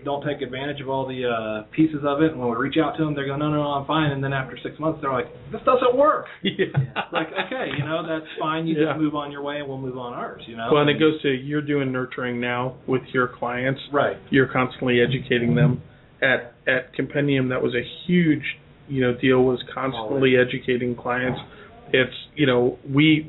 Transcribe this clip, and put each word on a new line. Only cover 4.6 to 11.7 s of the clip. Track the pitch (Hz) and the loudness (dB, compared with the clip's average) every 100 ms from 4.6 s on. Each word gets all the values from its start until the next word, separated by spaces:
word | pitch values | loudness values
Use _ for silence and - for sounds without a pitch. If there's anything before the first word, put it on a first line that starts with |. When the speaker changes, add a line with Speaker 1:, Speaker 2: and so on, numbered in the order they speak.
Speaker 1:
six | - - | -12 -4
months, | 156 - | -4 -2
they're | 139 | -2
like, | 127 120 - - | -2 -4 -10 -14
"This | 214 | -4
doesn't | - 254 240 254 | 2 2 4 4
work." | 302 - - | 4 2 -4
Speaker 2:
<laughs> | - | -6
Yeah. | - - 185 143 131 - - | -4 -2 -2 -2 -2 -4 -6
Speaker 1:
Like, | 160 160 190 185 | -4 -4 -6 -6
"Okay, | 262 180 143 | -6 -6 -4
you | |
know, | 147 165 165 | -4 -4 -4
that's | 160 156 - | -6 -8 -6
fine. | 160 160 165 | -4 -2 0
You | 156 | 2
Speaker 2:
Yeah. | 151 | 0
Speaker 1:
just | 143 | 0
move | 151 | -2
on | 147 143 | -2 -8
your | 143 | -8
way | 143 147 | -6 -6
and | 143 | -8
we'll | 135 | -8
move | 131 127 | -8 -8
on | 123 | -10
ours," | 127 226 - - | -8 -10 -12 -14
you | 113 | -8
know? | 117 | 2
Speaker 2:
Well, | 147 | 4
and | 147 | 4
it | |
Speaker 1:
And | 147 | 4
Speaker 2:
goes | 156 156 | 4 4
to, | 147 | 0
you're | 131 139 147 | 0 -2 -4
doing | 143 | 0